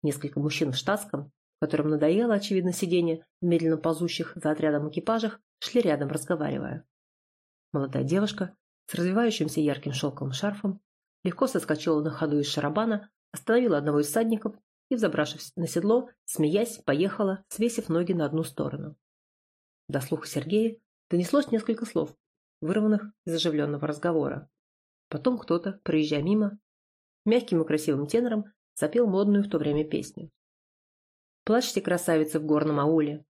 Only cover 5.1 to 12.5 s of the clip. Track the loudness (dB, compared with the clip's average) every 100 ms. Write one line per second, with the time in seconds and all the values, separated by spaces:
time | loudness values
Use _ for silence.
5.1 | 0 -2 -6 _ _ 0 2 2 0 -2
6.1 | -4 -2 -2 -2 -4 -6 -8 -12 _ _
7.1 | _ _ _ _ _ _ -4 -2 -2 0
8.1 | 2 0 -2 -8 _ _ _ -10 -2 0
9.1 | 2 0 0 -2 0 0 0 -4 -4 -4
10.1 | -4 -6 -2 -4 -2 -4 -4 _ _ _
11.1 | _ -6 0 0 0 -2 -2 2 0 0
12.1 | -2 0 0 0